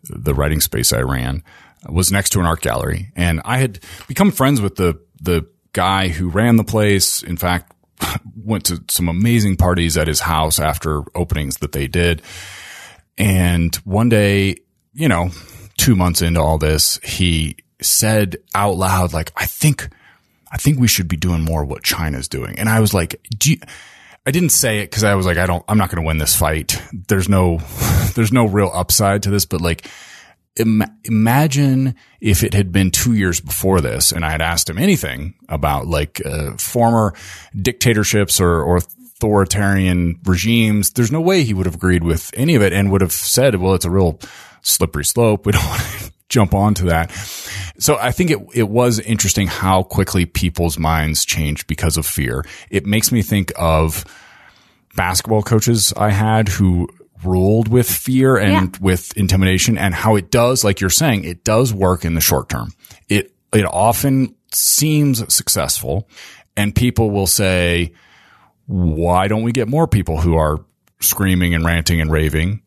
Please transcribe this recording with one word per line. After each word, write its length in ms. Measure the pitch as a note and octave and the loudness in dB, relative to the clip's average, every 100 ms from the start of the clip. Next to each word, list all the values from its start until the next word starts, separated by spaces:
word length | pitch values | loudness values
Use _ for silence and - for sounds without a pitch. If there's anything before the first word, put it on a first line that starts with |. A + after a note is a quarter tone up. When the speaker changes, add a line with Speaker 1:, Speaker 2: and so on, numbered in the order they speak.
| - | -16
Speaker 1:
the 240 | - C#2 | -8 -4
writing 260 | C2+ D2 D#2 | -2 0 -2
space 320 | - A1 A#1+ | -2 -2 -2
I 80 | A#1 | -2
ran 420 | B1+ C2 B1 D2+ - - - _ - | -2 -4 -4 -8 -12 -20 -20 _ -6
was 240 | D#2+ F2 | -2 0
next 160 | G2 G2 | 0 0
to 100 | G2+ | 0
an 40 | |
art 160 | E2+ E2 | 0 0
gallery. 500 | C2 A#1+ B1+ F2 G2 - | -2 -4 -4 -6 -8 -2
And 240 | F2 D#2+ - | -2 -2 -2
I 100 | B2+ | -2
had 240 | C3 F#2+ - - - | -2 -4 -18 -20 -12
become 260 | C3 G3+ | 2 2
friends 280 | - C3+ C#3 | 4 2 2
with 160 | G2+ - | 0 0
the, 240 | F2+ D#2 _ _ | -2 -2 _ _
the 240 | E2 E2+ D2+ _ _ | -2 -2 -2 _ _
guy 360 | - F#2 F#2+ F#2+ | -2 0 0 -2
who 200 | E2 F#2 | -2 -2
ran 280 | F2+ A#2 A2+ | 0 4 4
the 60 | |
place. 580 | G#2 A2 G#2 G2 - - | 2 0 2 2 0 -4
In 160 | - E2+ | -6 -4
fact, 340 | F2+ F2 - _ _ _ - | -2 -2 -6 _ _ _ -8
<laughs> 300 | - - A2 | -6 -12 -14
went 300 | G2+ G#2+ - | -4 -4 -2
to 180 | E2+ - | -6 -6
some 180 | - F2 | -4 -2
amazing 480 | E2+ A#2 A#2+ G#2 F2+ | 0 2 4 2 2
parties 400 | F2 F2+ E2+ D#2+ | 2 2 0 0
at 100 | D#2 | 0
his 140 | D2 | -2
house 400 | - D#2+ D#2 - | -2 0 0 0
after 440 | D2+ D2 D2+ D2+ - | -2 -2 -4 -6 -6
openings 420 | - E2+ D#2 C#2+ - | -6 -4 -4 -4 -6
that 140 | - | -6
they 140 | C#2+ C#2 | -6 -4
did. 320 | F2+ F2 D#2+ - - - - - - - - _ - | 0 0 -2 -8 -18 -18 -20 -20 -20 -20 -20 _ -2
And 580 | G2+ F#2+ F2 F2 E2+ - | 2 2 2 2 0 -4
one 340 | G2+ G2+ A#2+ | -4 0 2
day, 460 | A2 G2+ G2 G2 F2+ _ _ _ | 4 4 2 0 -4 _ _ _
you 160 | B2+ D#3+ | -2 0
know, 220 | F2 F2+ - - - - - | 2 -2 -6 -20 -20 -14 0
two 180 | - G2 | 2 4
months 240 | F2+ F2 | 2 2
into 200 | E2+ E2+ | 0 2
all 180 | D2+ D#2+ | 2 2
this, 400 | D#2 D2+ - - | 2 0 0 -4
he 540 | - - F2+ E2 D#2 - _ _ | -8 0 2 2 -2 -8 _ _
said 560 | - - A2 A2 G2+ E2+ _ | -2 0 2 0 0 -6 _
out 220 | G2 G#2 F#2 | -2 0 0
loud, 360 | F#2+ F#2 F2+ | 0 0 0
like, 200 | D#2+ E2 - | -2 -6 -6
"I 100 | - | -8
think, 420 | - D#3 C3+ - _ _ _ _ _ _ | 0 0 0 -8 _ _ _ _ _ _
I 40 | - | -4
think 200 | C#3+ C#3+ | 0 2
we 100 | A#2 | 2
should 200 | - F2 | 0 -2
be 80 | E2 | -2
doing 240 | F2+ E2 | -2 0
more 220 | D#2+ D#2+ | 0 -2
what 180 | D2 - | -4 -6
China's 460 | - - D#2+ C2+ C2 | -6 -4 -4 -6 -8
doing." 300 | C#2 A1 - | -10 -10 -4
And 100 | A2 | 0
I 120 | A2+ | 2
was 120 | G#2+ | 2
like, 280 | G2 E2 - - G#2 | 0 -2 -8 -12 -2
"Do 140 | D3 | 0
you," 60 | D3+ - - - - - - - | 0 -4 -20 -20 -20 -20 -8 -4
I 60 | |
didn't 180 | D#3 F3 | 0 0
say 280 | - B2+ G#2+ | 2 0 -2
it 100 | G2+ | -4
'cause 140 | A2 | 0
I 100 | G#2+ | 2
was 120 | G2+ F#2 | 2 2
like, 100 | E2+ | 0
"I 80 | F#2 | 0
don't, 180 | F2 - | -2 0
I'm 100 | G#2+ | 0
not 120 | F#2 | 0
gonna 160 | F2 D#2+ | -2 -2
win 120 | D#2 | -2
this 160 | D2+ | 0
fight. 460 | - D#2 D#2+ D2+ - - - - | 0 0 -2 -4 -8 -8 -16 -2
There's 200 | G2 F2+ | 0 2
no, 300 | G2 F2+ E2 | 4 4 0
<laughs> 560 | D#2+ - - - - - | -6 -6 0 0 0 0
there's 160 | A2 | 2
no 140 | B2+ A2 | 2 2
real 240 | G2+ F#2+ | 2 0
upside 480 | F#2 F2+ - G2+ G2 | -2 -2 2 2 0
to 60 | G2+ | 0
this." 140 | G2+ | -2
But, 160 | - E2+ | -2 -2
like, 280 | E2+ E2 - - - - - _ _ - | -2 -4 -8 -20 -20 -20 -20 _ _ -2
im-, 260 | A2+ G#2+ - - | 2 2 0 -6
imagine 880 | - A2 A2+ C3 D#3 C3+ C#3 C3 C3 - _ _ | -2 2 4 4 2 2 2 2 0 -4 _ _
if 220 | G#2+ F#2 | 0 2
it 100 | G#2+ | 2
had 180 | G#2 F#2+ | 0 0
been 180 | F#2 F#2+ | 2 2
two 220 | - B2 | 2 0
years 280 | A2 F#2+ E2+ | 2 0 -2
before 400 | - - F#2+ F#2 | -6 -4 2 2
this 300 | C2 B1 - | 0 -2 -2
and 140 | - | -2
I 60 | D#2 | -4
had 120 | D#2 | -2
asked 260 | D#2+ E2+ - | -2 -2 -4
him 100 | E2+ | -2
anything 560 | F3+ F3+ C#2+ B1+ D#2+ - - | 0 0 -2 -8 -10 -14 -10
about, 380 | D#2 D2 C#2+ C#2 | -4 -2 -2 -2
like, 340 | D#2 D2+ - | -4 -4 -6
uh, 280 | - D2+ D2 - | -8 -6 -8 -8
former 580 | - A#2+ A#2 A#2 G#2 - - - - - | -6 0 2 2 0 -2 -18 -20 -14 -4
dictatorships 800 | F#2+ - A#2+ G#2+ G2+ G#2+ G2 - | -4 0 2 2 2 0 0 2
or, 200 | F2+ E2+ | 2 2
or 140 | D2+ F2 - - - - | 2 0 -2 -14 -20 -4
authoritarian 1040 | A2 G#2 F#2+ G#2 G2 G2 F#2 F2+ E2+ E2+ | 2 2 2 0 2 2 2 2 0 -2
regimes, 680 | F#2+ F2+ G2+ A#2 A2 G#2 G2 | 0 0 2 2 2 2 0
there's 200 | - A#2 | 0 0
no 80 | D3+ | 2
way 220 | E3+ F#3+ | 2 2
he 100 | B2 | 2
would 120 | F#2+ F2+ | 0 -2
have 80 | E2 | 0
agreed 260 | F#2 F2 | 2 2
with 260 | E2+ D#2+ - | 2 -2 -4
any 200 | - D3 | -2 2
of 80 | D3 | 4
it 100 | G2 | 4
and 180 | F#2 G2 | 2 2
would 100 | F#2+ | 2
have 120 | F#2 | 0
said, 440 | - - - C3+ G2 | -2 -2 2 2 2
"Well, 180 | F#2 | 0
it's 100 | F#2+ | 0
a 60 | F2+ | 2
real 280 | F#2 F2 D#2 - - - - | 2 2 0 -14 -20 -20 -8
slippery 420 | - - - - | -4 -2 -2 -2
slope. 400 | C#2+ - A#2 G#2 G2+ | -4 2 2 2 0
We 60 | |
don't 120 | - | 0
<laughs> 40 | - | -2
wanna 160 | - - - - _ _ | -4 -6 -10 -16 _ _
jump 240 | B2 G2 | 0 2
onto 320 | G2 G#2 F#2+ F2+ | 2 2 2 2
that." 240 | E2 E2 - - - - - - - | 0 -2 -8 -14 -14 -12 -12 -12 -4
So 180 | - C3+ | -2 0
I 140 | A#2+ | 0
think 180 | - F3+ | 0 0
it, 60 | B2 F#2+ | 0 -2
it 140 | A#2+ G#2+ | -2 0
was 300 | A2+ B2 A2 | 2 2 0
interesting 460 | G#2+ A2+ G2 - F#2 | -2 -2 0 0 -2
how 360 | - F#2+ F#2 | -2 2 2
quickly 420 | F#2+ - F#2+ F#2+ E2+ | 2 -2 0 0 0
people's 520 | - F2+ E2 E2+ D#2 | 0 -2 0 -2 0
minds 460 | D#2+ D#2+ D#2 D2+ | 0 0 0 -2
changed 420 | - - D2 D2 - | -2 -2 -2 -4 -6
because 280 | D#2 E2+ D#2 | -2 -2 -2
of 100 | D2+ | -4
fear. 380 | - C2 B1+ - - - | -4 -4 -4 -8 -16 -6
It 160 | G2 G2+ | -4 0
makes 240 | G#2+ - | 0 0
me 100 | A#2+ | 0
think 300 | G2 G#2 F2+ - | 0 -2 -2 -2
of 480 | E2+ D#2+ D#2+ - - - - - - _ _ _ _ - | 2 2 2 -2 -12 -20 -20 -20 -20 _ _ _ _ -4
basketball 460 | F2+ F#2 - G#2+ | -2 -2 0 -2
coaches 500 | G2+ A2+ A#2+ A#2 - - | 2 0 2 0 0 0
I 140 | G#2+ | 0
had 380 | G2+ A2 A2 G#2 | 2 2 2 0
who 400 | F#2 F#2+ F2 E2+ _ - - | 2 2 2 -2 _ -20 -10
ruled 440 | F2 F#2 F#2+ A2 A2 | -2 0 2 2 2
with 220 | B2 A#2 | 2 0
fear 460 | - - C3 C3 A#2+ | -4 0 2 4 4
and 380 | G2+ F#2+ F#2 | 4 2 0
Speaker 2:
Yeah. 60 | - | -2
Speaker 1:
with 360 | F#2+ F#2 - - | 0 0 -4 -4
intimidation, 600 | F#2 F#2+ F#2+ F#2 - A2 | 0 4 4 2 0 0
and 160 | F#2+ | -2
how 220 | F2 A2 G#2+ | 0 2 2
it 140 | E2 | 2
does, 340 | A#2+ A#2+ C3 | 2 2 2
like 160 | G#2 G2 | 0 0
you're 100 | F#2+ | 0
saying, 340 | - D#3+ G#2+ | 2 2 0
it 200 | D#2+ F2 | -4 -6
does 280 | - A2 C3 | 0 2 2
work 320 | G2+ F#2 F2+ | 2 0 2
in 100 | E2 | 0
the 60 | E2 | 0
short 280 | - C#2 C2 | 0 0 -2
term. 240 | A#1+ A1+ - - - _ | -8 -8 -14 -20 -20 _
It, 240 | G#2 - _ _ | -2 -2 _ _
it 100 | G#2+ | 0
often 680 | F#2+ F2 G#2+ A#2 C#3 C3+ B2+ _ _ | 0 2 2 2 0 2 0 _ _
seems 800 | - - - D#3 D3+ D3 A#2 G#2+ | -4 0 0 2 2 2 0 0
successful, 760 | - - G2+ C2+ - C2 E2 - - - - _ - | -2 0 -2 -2 -4 -4 -6 -6 -18 -20 -20 _ -4
and 180 | G2+ | 0
people 360 | - B2 - A2 | 2 0 2 0
will 160 | G2+ F#2+ | 0 0
say, 640 | - G2 F#2 F2 E2+ E2 _ _ _ _ _ _ _ - | 2 2 2 2 0 -2 _ _ _ _ _ _ _ -6
"Why 600 | F#2+ F2 D#2 E2+ F2+ G2 | -2 0 0 0 2 2
don't 140 | G#2+ | 0
we 100 | A#2 | 0
get 160 | A#2+ A2 | -2 0
more 180 | D3 E3 | 0 2
people 320 | G#2 F2 D#2+ | 0 0 0
who 160 | E2+ D#2+ | 2 2
are 280 | D#2 D#2 - _ _ _ | 2 -2 -8 _ _ _
screaming 540 | - - F#2+ F2+ F2 | -4 0 0 2 2
and 100 | E2 | 2
ranting 360 | E2 E2+ D#2 E2+ | 2 0 0 0
and 100 | D#2 | 2
raving?" 520 | D#2 D#2 D#2 E2+ G#2+ | 2 2 0 -2 -4